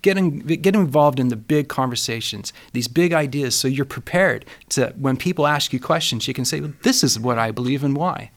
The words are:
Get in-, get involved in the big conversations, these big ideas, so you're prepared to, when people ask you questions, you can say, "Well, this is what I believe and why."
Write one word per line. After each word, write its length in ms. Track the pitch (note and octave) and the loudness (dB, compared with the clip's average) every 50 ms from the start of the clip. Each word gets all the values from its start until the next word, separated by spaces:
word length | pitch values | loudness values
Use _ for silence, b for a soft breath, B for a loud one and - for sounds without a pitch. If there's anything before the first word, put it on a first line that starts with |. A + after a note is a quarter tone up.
Get 160 | - G#3 F#3+ | 2 2 2
in-, 220 | F#3+ F#3+ E3+ C#3+ D3 | 4 2 0 0 -2
get 360 | - D3 D#3+ E3 D3+ F#3+ G3 | -4 -4 -4 2 2 2 4
involved 460 | G#3+ F#3+ C#3+ B2+ D3+ D3 D3 C3+ C3+ | 4 2 4 4 6 6 6 4 4
in 80 | B2+ B2 | 2 0
the 80 | A#2+ | 0
big 320 | A2 A2 - D3+ D3 C#3+ C#3+ | -2 -2 0 0 0 0 0
conversations, 800 | - - C3 B2+ A#2+ A2 - - A#2 A2+ A2 - - G#2 G2+ - B B B B B | -2 -2 -2 -2 -2 -4 -4 -4 -4 -6 -6 -8 -8 -8 -10 -12 B B B B B
these 160 | B2 A#2 A2+ | -6 -6 -2
big 240 | A#2+ E3 F3 F3 E3 | 0 2 2 4 2
ideas, 420 | D#3+ D3+ C#3 B2+ C#3+ C#3 B2 - | 2 0 0 -2 -2 -2 0 0
so 140 | - - C3 | 0 0 0
you're 160 | C3+ C3+ C#3 | 0 0 -2
prepared 580 | - - - - - - F3 F#3+ F3 A#2 - - B B B B _ | -4 -4 -12 -8 -2 0 2 2 2 0 -2 -6 B B B B _
to, 240 | - C#3 B2+ - - | 0 0 0 -2 -2
when 180 | - C3+ C3+ C3 | -4 -2 -2 -2
people 320 | B2+ - F3+ F3+ - D3 | 0 0 -2 0 2 2
ask 240 | D3 D3 C#3+ C#3+ - | 2 2 0 -2 -2
you 80 | - B2+ | -4 -6
questions, 480 | - - D#3+ E3 D3+ - B2 A2+ - | 0 0 0 0 0 -2 -2 -4 -4
you 60 | - B2+ | -6 -4
can 120 | - B2+ | -4 -4
say, 140 | - - D3 | -4 -4 -4
"Well, 140 | C#3+ D3+ D3 _ - | -6 -8 -10 _ 0
this 220 | B3+ B3+ - - | 2 2 4 4
is 120 | C3+ B2 | 2 2
what 220 | A2+ A2+ B2 A#2+ A2+ | 0 0 0 0 2
I 120 | A2+ A2+ | 0 -2
believe 340 | A2 A#2+ B2 B2 C#3 C#3 C#3 | -2 -2 -2 0 0 0 0
and 100 | C#3+ C#3 | 0 0
why." 360 | C#3+ E3 F#3 - - G#2+ - _ | 0 0 -2 -2 -4 -10 -14 _